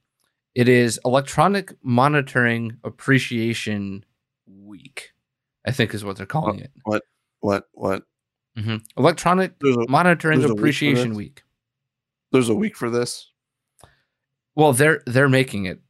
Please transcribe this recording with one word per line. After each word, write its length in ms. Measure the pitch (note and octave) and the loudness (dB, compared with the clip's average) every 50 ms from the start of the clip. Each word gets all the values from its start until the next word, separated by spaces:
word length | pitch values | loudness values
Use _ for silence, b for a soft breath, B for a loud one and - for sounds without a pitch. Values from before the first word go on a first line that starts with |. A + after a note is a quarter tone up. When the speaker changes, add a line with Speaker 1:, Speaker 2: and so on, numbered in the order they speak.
| _ _ _ _ _ _ _ _ _ _ - | _ _ _ _ _ _ _ _ _ _ -2
Speaker 1:
It 140 | B2 A#2+ B2 | 0 4 4
is 300 | B2+ B2 A#2+ A#2 A2+ - - | 4 4 4 2 -2 -4 -2
Electronic 680 | B2+ B2 C#3 C3+ - - - D#3 F#3 G3 G3 F3+ - - _ | 0 0 0 0 0 0 2 2 2 2 -2 -4 -8 -14 _
Monitoring 960 | - C3 A#2+ A#2+ C3 D3 D3+ D3 C3+ C#3 - C3 A#2+ A#2 A#2 A#2 A#2 A2+ A#2 - | -4 0 2 2 4 4 2 0 -2 -2 0 0 0 0 0 -2 -4 -8 -10 -12
Appreciation 1200 | - A2 - - - - C3+ B2+ B2 - B2+ A2+ A2+ A#2 A2+ - - A2 G#2+ G2+ G2+ G2 G2 G2 - _ _ _ _ _ _ _ _ | -14 -14 -14 -6 0 2 2 2 2 -2 -4 -4 -4 -4 -4 -6 -6 -6 -6 -6 -6 -8 -10 -12 -16 _ _ _ _ _ _ _ _
Week, 680 | - F#2+ G2 G2+ G#2 G#2 - - - _ - - - _ _ _ _ _ _ _ _ _ _ - | -20 -20 -20 -20 -20 -20 -20 -20 -20 _ -20 -20 -20 _ _ _ _ _ _ _ _ _ _ -8
I 40 | G#2 | -4
think 240 | - - A#2 G#2 - | -2 0 -2 -2 -4
is 100 | G#2 G#2+ | -6 -8
what 120 | G2+ F#2+ | -10 -10
they're 100 | F#2+ F#2+ | -10 -10
calling 300 | - - D#3 D#3 G#2+ G2+ G2 | -8 -6 -4 -4 -4 -6 -6
Speaker 2:
What, 60 | - | -10
Speaker 1:
it. 80 | - _ _ | -18 _ _
Speaker 2:
what, 200 | - G#2+ G#2+ G#2+ - _ _ _ _ _ _ _ | -6 -4 -4 -4 -4 _ _ _ _ _ _ _
what, 280 | - G#2 G2+ F#2 - _ | -2 -2 -2 -2 -4 _
what? 300 | _ - A2+ G2+ F#2+ - - _ _ _ _ _ _ _ _ _ - A2+ | _ -8 -6 -4 -4 -6 -8 _ _ _ _ _ _ _ _ _ -12 -8
Speaker 1:
Mm-hmm. 180 | G#2 A2 A2 A2 - - _ - | -6 -6 -6 -8 -10 -10 _ 0
Electronic 560 | B2+ D#3+ F3 - - E3+ F3+ F#3+ F#3+ F3 - _ | 0 2 2 2 0 0 2 2 0 -4 -4 _
Speaker 2:
There's 160 | C#3+ C#3 B2+ | 0 0 0
a, 120 | A#2+ A#2 B2 | 0 0 2
Speaker 1:
Monitoring 520 | C3 D#3 F3 F3+ E3+ - - D#3+ D#3 C3 | 2 2 4 2 2 2 0 0 2 2
Speaker 2:
there's 100 | B2+ B2+ | 2 2
a 40 | A2 | 0
week 40 | G#2 | 0
for 40 | |
Speaker 1:
Appreciation 460 | G#2+ D3 C#3 - C#3+ C#3+ C#3 B2 B2 A#2 | 0 0 0 0 0 0 0 0 0 -2
Speaker 2:
this? 60 | A2 | -4
Speaker 1:
Week. 260 | G#2 G2+ - - _ _ _ _ _ _ _ _ _ _ _ _ _ _ _ _ _ _ _ | -6 -10 -12 -16 _ _ _ _ _ _ _ _ _ _ _ _ _ _ _ _ _ _ _
Speaker 2:
There's 160 | - C3 B2 A2+ | 0 2 2 2
a 60 | A2 | 0
week 220 | G2+ G#3+ A3 - | 0 -2 -4 -6
for 140 | - - A#2 | -6 -6 -4
this? 380 | A#2 A#2+ A#2+ A#2+ - - - _ _ _ _ _ _ _ _ _ _ b b b b b b b b _ _ _ _ _ _ _ _ | -2 -2 -4 -4 -8 -12 -18 _ _ _ _ _ _ _ _ _ _ b b b b b b b b _ _ _ _ _ _ _ _
Speaker 1:
Well, 160 | D3 D3+ D3+ | 2 4 4
they're, 300 | B2+ A#2 D3 D#3 D#3+ - - | 4 4 4 4 2 0 -2
they're 220 | B2+ A#2 C3 C#3+ C#3 | 0 2 4 4 6
making 340 | C3 C3 C3 C3 - G2+ G2 | 4 4 2 0 -4 -6 -6
it 140 | F#2 E2 - _ | -8 -8 -12 _